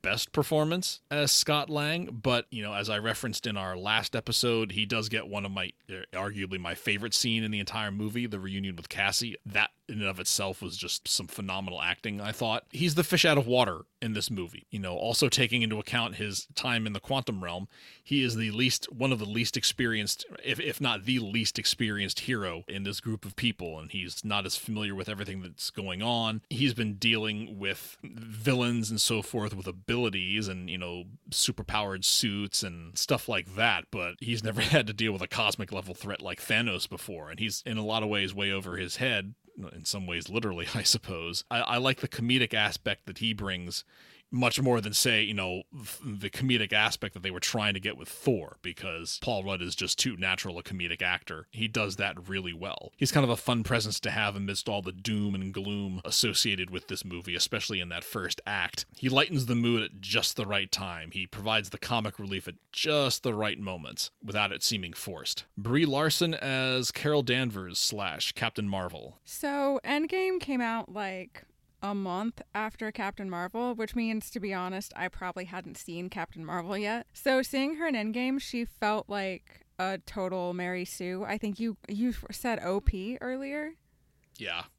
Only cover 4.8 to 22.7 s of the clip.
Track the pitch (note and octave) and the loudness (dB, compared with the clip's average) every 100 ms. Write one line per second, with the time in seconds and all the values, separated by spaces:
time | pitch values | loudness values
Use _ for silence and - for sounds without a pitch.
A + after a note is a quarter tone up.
4.8 | G#2 A2+ G#2+ A2 - G2+ G2 F#2+ F#2 _ | 2 0 2 -2 -2 -4 -2 -2 -4 _
5.8 | - F#2 - F#2 G2+ G2+ F#2+ F#2 F2 E2+ | -12 -12 -6 -4 -4 -2 -4 -2 -4 -2
6.8 | - G2+ A2 - B2 A2+ A2 G#2 G2 A2+ | 0 0 2 4 4 2 2 0 -2 -2
7.8 | G#2 G2+ G#2+ A#2 A#2+ G#2 F#2+ G2 G2 F2 | -2 0 -2 0 -2 -4 -4 -4 -4 -6
8.8 | - - G2 - A#2+ - G2+ G2+ - _ | -8 0 2 2 -2 -6 -2 0 0 _
9.8 | - G#2+ G2 F#2 F2+ - G2 F#2 F#2 E2 | -8 -4 -2 -2 0 0 0 -4 -6 -6
10.8 | F2 - - - - - G2 F#2+ F#2+ F2 | -4 -4 0 0 -2 -6 -4 -4 -4 -2
11.8 | E2+ F2+ A2+ G2+ G#2 A2+ A#2 A2+ _ - | -2 -2 -2 -2 -4 0 0 0 _ 0
12.8 | E3+ D#3 D#3 F3+ E3+ C#3+ A#2+ B2 A2+ D#2+ | 2 4 4 6 8 6 6 6 6 2
13.8 | - _ A#2 G#2+ - G2+ E2+ - _ G#2 | -8 _ -2 -2 -2 -2 -4 -10 _ -6
14.8 | F#2+ F2+ A2+ A#2 C3+ - A#2+ A#2+ A2+ G#2+ | -4 -2 2 4 4 6 4 4 2 0
15.8 | - B2 A#2 F#2 G#2+ F#2+ - - C3 A#2 | 0 0 0 -2 -4 -4 -6 -4 0 0
16.8 | G#2+ G2 - C3+ B2 G2+ F2 F2 F#2+ - | 0 -4 0 0 0 -4 -4 -6 -8 -12
17.8 | - - - C#3+ B2+ A2 A2+ G#2+ B2+ - | -20 -20 0 2 2 2 0 2 2 2
18.8 | - B2 C3+ A#2+ G#2 A2 A#2 C3+ - - | -4 0 2 2 0 0 0 2 0 2
19.8 | A#2+ A2 G2+ - - - - B2+ F#3 - | 0 2 0 -2 -6 -8 -4 -2 -2 0
20.8 | C3+ G#2+ G2+ B2+ G#2+ A2+ G#2+ - - - | 0 0 2 0 2 0 0 0 0 2
21.8 | A2+ G2+ F#2+ - - A#2+ F#2+ E2+ - | 0 0 0 -2 -2 -2 -2 -4 -6